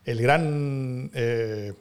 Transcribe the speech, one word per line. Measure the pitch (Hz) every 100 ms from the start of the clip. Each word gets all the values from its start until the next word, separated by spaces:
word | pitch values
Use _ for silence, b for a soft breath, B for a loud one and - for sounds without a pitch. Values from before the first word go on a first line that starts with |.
el | - 117
gran, | 127 156 151 147 143 135 131 127 143
eh, | 131 117 117 110 107 104 -